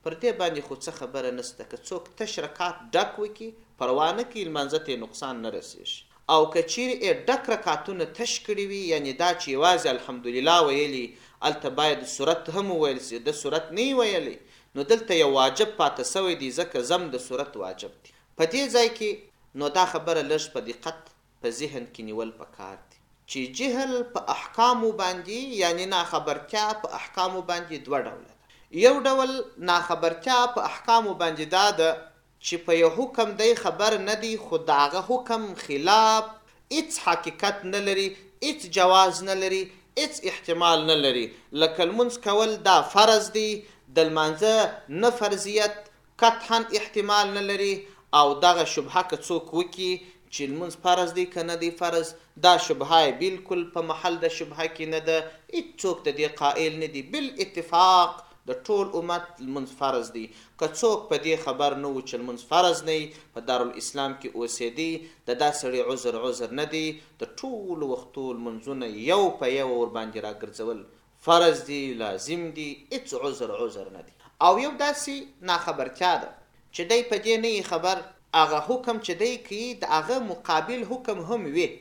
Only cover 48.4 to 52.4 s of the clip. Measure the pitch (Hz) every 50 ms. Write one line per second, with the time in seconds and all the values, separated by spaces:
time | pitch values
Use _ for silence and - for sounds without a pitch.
48.4 | 175 175 175 170 156 156 - 156 139 139 - 180 185 180 156 143 - - 175 160
49.4 | 170 - 156 165 180 175 - - 185 180 185 180 - - - _ _ _ - -
50.4 | 143 135 139 160 180 170 160 - - 180 180 180 180 170 170 185 180 180 - 175
51.4 | 165 170 170 165 170 170 170 - 180 170 165 165 160 160 - - _ _ _ -